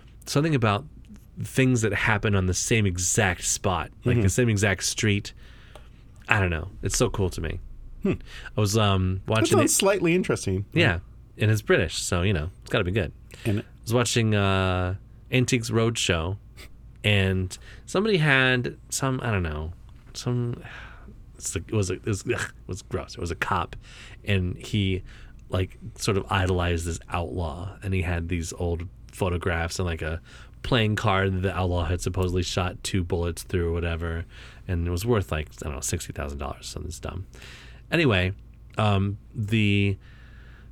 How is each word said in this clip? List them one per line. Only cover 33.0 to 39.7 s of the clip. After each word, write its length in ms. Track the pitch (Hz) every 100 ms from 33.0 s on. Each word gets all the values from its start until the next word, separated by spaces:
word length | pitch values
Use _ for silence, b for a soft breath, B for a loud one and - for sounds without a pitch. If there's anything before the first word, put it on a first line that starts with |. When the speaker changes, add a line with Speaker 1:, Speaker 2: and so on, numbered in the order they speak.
Speaker 1:
bullets 400 | 87 87 87 82
through 280 | - 92 85
or 20 |
whatever, 540 | 85 85 82 85 82 - B B B B
and 180 | 87 85
it 40 |
was 160 | 87 113
worth, 260 | 113 92
like, 160 | 78 76 -
I 20 |
don't 100 | 76 67
know, 40 |
sixty 320 | - 85 -
thousand 260 | - 73 71
dollars, 280 | 69 - -
something 240 | 82 80 82
dumb. 260 | 87 87 95 - B B B B B
Anyway, 420 | 165 147 95 92 98 - - - -
um, 380 | 107 98 98 101 -
the 640 | - 101 113 104